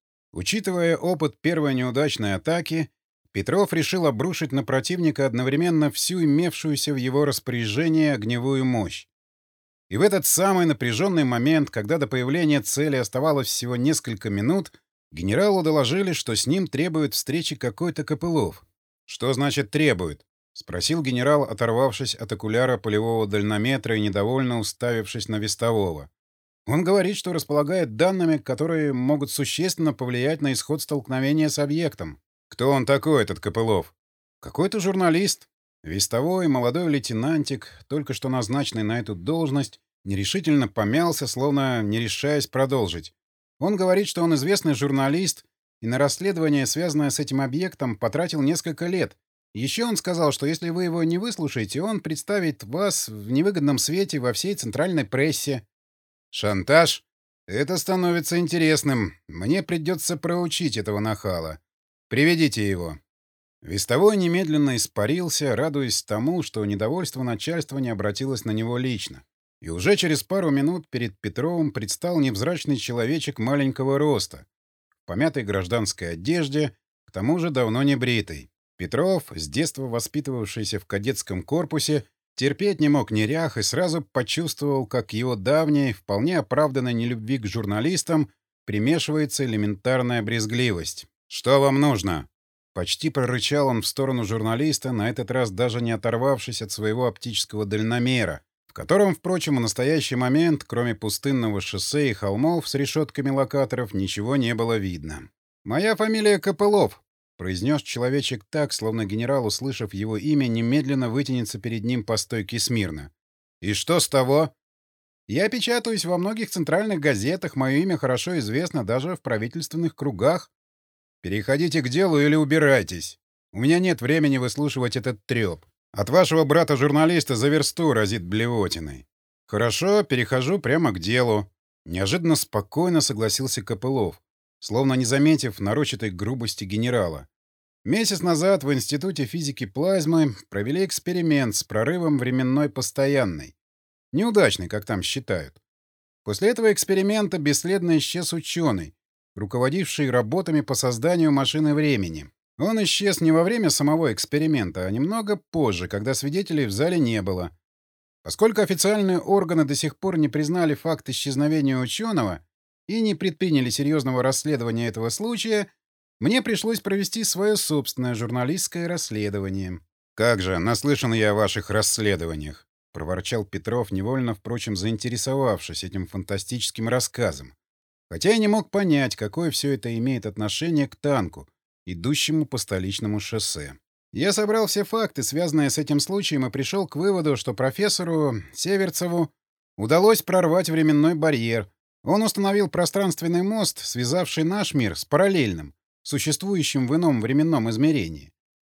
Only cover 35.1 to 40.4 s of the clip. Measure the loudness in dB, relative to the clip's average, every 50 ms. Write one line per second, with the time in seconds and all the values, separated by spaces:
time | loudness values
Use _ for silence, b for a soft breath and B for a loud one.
35.1 | 4 4 2 0 -2 -4 _ _ _ _ _ _ _ _ -12 -8 -4 -4 -2 0
36.1 | 0 0 0 0 0 2 2 2 2 2 2 2 0 0 0 0 0 0 -2 -2
37.1 | -4 -2 -2 0 0 0 -2 -2 -4 -8 -8 -14 -20 -18 -10 -6 -6 -4 -4 -4
38.1 | -8 -6 -4 -2 -2 -2 -2 -2 -2 -2 -2 -2 -4 -4 -2 -2 -2 -4 -4 -6
39.1 | -8 -6 -4 -4 -2 0 0 0 0 0 -2 -4 -8 _ _ _ _ _ -8 -4
40.1 | -4 -2 -2 -2 -2 -2